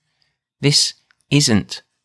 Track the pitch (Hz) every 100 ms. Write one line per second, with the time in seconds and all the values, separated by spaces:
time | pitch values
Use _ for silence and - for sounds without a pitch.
0 | _ _ _ _ _ _ 139 - - -
1 | _ _ - 143 143 104 - - - _